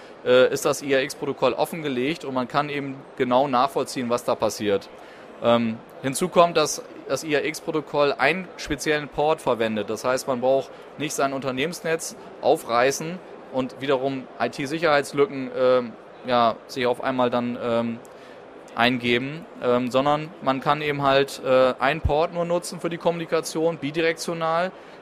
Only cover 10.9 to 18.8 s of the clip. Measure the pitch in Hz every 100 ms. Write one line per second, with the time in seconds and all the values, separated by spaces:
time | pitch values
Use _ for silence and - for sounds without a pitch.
10.9 | - 147 151 139 139 135 127 156 170 165
11.9 | 165 - - - - 120 160 - 117 131
12.9 | 135 160 180 - - - 131 131 - 139
13.9 | 131 135 135 123 - 120 120 139 160 160
14.9 | 143 139 143 139 135 127 123 127 127 120
15.9 | 110 - - 123 120 117 104 - 139 123
16.9 | 123 131 131 123 123 120 120 120 117 117
17.9 | 117 - - - - - - - -